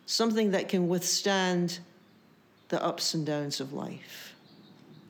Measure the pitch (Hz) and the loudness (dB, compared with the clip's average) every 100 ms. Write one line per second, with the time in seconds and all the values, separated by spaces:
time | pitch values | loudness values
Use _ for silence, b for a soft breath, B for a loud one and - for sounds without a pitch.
0 | - - 226 214 214 185 - 185 175 180 | -4 0 2 4 2 2 2 2 2 2
1 | - - 202 196 185 175 175 - - - | 0 0 2 2 4 2 0 -2 -12 -20
2 | - - - _ _ _ - 170 165 165 | -20 -20 -20 _ _ _ -4 -2 0 -2
3 | - 165 151 147 143 139 135 - - - | -2 -2 0 -2 -2 -4 -6 -8 -8 -10
4 | - - - - - - - - - - | -16 -18 -18 -20 -20 -20 -20 -20 -20 -20
5 | - | -16